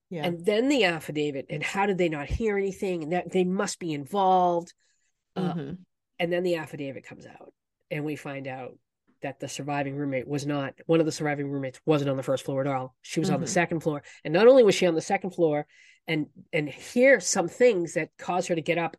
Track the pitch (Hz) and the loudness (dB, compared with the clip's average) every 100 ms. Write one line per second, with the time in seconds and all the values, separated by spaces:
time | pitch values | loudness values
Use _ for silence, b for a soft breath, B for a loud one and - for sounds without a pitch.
0 | - 170 175 170 175 208 269 277 185 160 | -12 -6 -4 -2 0 2 2 4 2 2
1 | - 151 147 135 - 151 - 196 202 180 | -4 -4 -4 -4 -8 -8 -4 -2 0 2
2 | 175 156 - - 220 202 196 190 196 175 | 0 -2 -4 -4 -2 -2 -4 -4 -6 -4
3 | 151 180 175 185 180 190 196 - 175 147 | -4 -4 -2 0 0 0 -4 -6 -6 -6
4 | 139 202 190 185 180 175 175 - _ _ | -4 0 4 4 4 0 -4 -12 _ _
5 | _ _ _ 190 185 170 139 180 180 _ | _ _ _ -6 -4 -4 -8 -12 _ _
6 | _ - 170 175 180 170 151 147 139 120 | _ -6 -2 0 0 -2 -4 -10 -10 -12
7 | - - - - - - _ _ - 156 | -16 -20 -20 -20 -20 -20 _ _ -10 -6
8 | 151 143 151 139 131 131 123 - _ _ | -6 -6 -8 -10 -8 -10 -12 -16 _ _
9 | _ _ 143 - 120 - 139 143 139 139 | _ _ -12 -10 -10 -8 -6 -4 -4 -4
10 | 143 131 120 143 143 143 135 - - 165 | -4 -4 -4 -6 -4 -4 -6 -6 0 2
11 | 156 151 147 147 143 139 135 - - 151 | 2 -2 -4 -4 -4 -6 -8 -4 0 2
12 | 139 135 139 131 - 135 139 131 131 _ | 2 -2 -2 -2 -2 -2 -2 -2 -6 _
13 | - 170 156 - 165 180 165 165 160 147 | -8 -2 0 0 0 0 0 -2 -2 -4
14 | B B - 165 233 269 214 185 180 160 | B B -2 6 10 10 8 6 2 2
15 | - 202 196 180 160 147 147 b b b | 0 -2 -2 0 2 2 -4 b b b
16 | - 156 147 - - 131 147 - - 240 | -6 -4 -4 -10 -6 -4 -4 -8 -4 4
17 | 269 233 - 196 170 - 247 190 160 165 | 6 6 2 -2 -2 2 4 4 -2 -4
18 | 156 - - 180 180 165 175 165 165 | -6 -8 -4 -4 -2 -2 -2 -2 -2